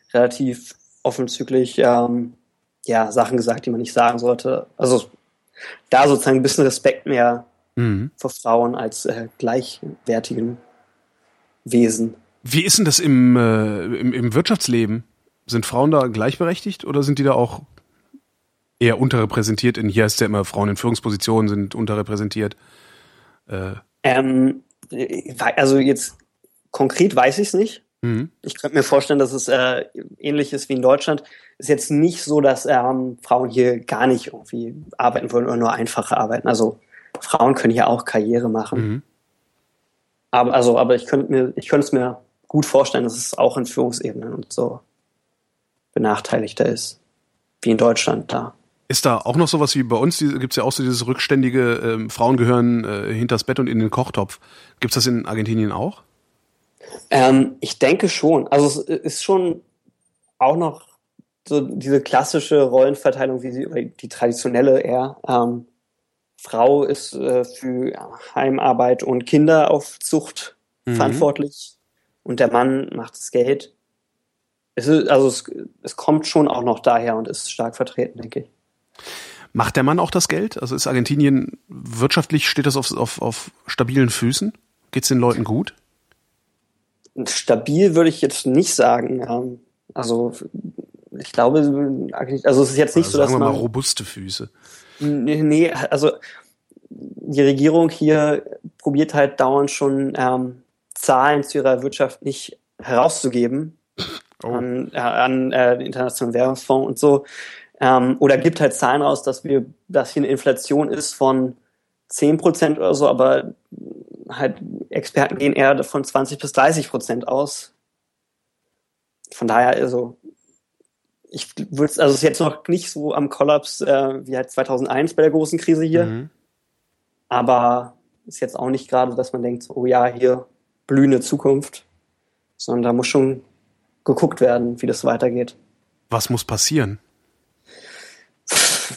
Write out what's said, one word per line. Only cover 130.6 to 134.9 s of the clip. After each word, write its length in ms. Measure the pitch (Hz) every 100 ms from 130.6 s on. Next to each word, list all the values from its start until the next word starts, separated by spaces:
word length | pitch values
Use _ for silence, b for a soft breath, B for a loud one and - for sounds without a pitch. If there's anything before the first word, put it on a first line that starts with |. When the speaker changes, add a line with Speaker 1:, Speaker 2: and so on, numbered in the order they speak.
| _ _ -
Speaker 1:
blühende 340 | 139 139 131
Zukunft", 640 | - 143 139 139 135 - - _ _ _ _ _ _ -
sondern 260 | - 120
da 80 | 120
muss 120 | 120 123
schon 360 | 143 131 131 - _ _ _ _ _
geguckt 380 | - 127 151 -
werden, 400 | 127 120 120 120
wie 60 |
das 180 | 123